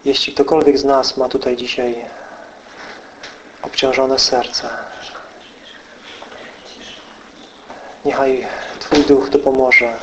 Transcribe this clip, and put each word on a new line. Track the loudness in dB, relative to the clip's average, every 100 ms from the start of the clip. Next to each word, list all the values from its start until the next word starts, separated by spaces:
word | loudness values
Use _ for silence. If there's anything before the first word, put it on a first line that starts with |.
| 0
Jeśli | 0 -2
ktokolwiek | 0 2 6 4 4
z |
nas | 4 2 2 -2
ma | -2
tutaj | 0 -2 -2
dzisiaj | -4 -2 -2 -4 -8 -14 -16 -18 -20 -20 -20 -18 -16 -18 -20 -18 -18 -18 -20 -14
obciążone | -8 0 2 4 2 2
serce, | 2 2 0 -6 -6 -8 -12 -14 -14 -16 -18 -20 -20 -20 -20 -20 -20 -20 -20 -18 -18 -16 -18 -18 -20 -18 -18 -18 -20 -20 -20 -20 -20 -20 -18 -16 -16 -4 -2
niechaj | 2 2 2 -2 -8 -10 -12
Twój | 2 2
Duch | 6 4 6
dopomoże | 2 2 2 6 4 4 -4